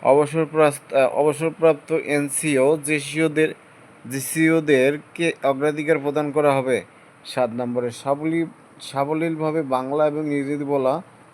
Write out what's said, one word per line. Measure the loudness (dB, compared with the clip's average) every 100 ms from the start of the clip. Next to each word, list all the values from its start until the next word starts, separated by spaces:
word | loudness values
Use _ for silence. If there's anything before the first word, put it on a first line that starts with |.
অবসরপ্রাস-, | 4 4 4 0 -2 2 2 2 -4 0
আহ, | 2 2
অবসরপ্রাপ্ত | 0 0 -4 2 2 2 -2
এনসিও, | -4 -2 -2 -2 -4 -2 2 2 2 -2
জেসিওদের, | -4 -4 -2 0 2 0 -2 -18 -20 -20 -20 -10
জেসিওদেরকে | -8 -6 0 4 4 4 4 4 2 -8 -4 -2 0
অগ্রাধিকার | -2 0 -2 -2 0 0
প্রদান | 0 -2 -2
করা | 2 2
হবে। | 2 2 -2 -2 -18 -20 -20 -10
সাত | -2 -2
নম্বরে | -2 -4 -4 -4
সাবলী-, | -6 -4 -2 -2 -2 -4 -8 -20 -20
সাবলীলভাবে | -10 -4 -2 -2 -2 -2 -2 -2
বাংলা | -2 -2 -2 0 0
এবং | 0 -4
ইংরেজি | -4 -4 -6
বলা | -2 0 0 -2 -6 -20 -20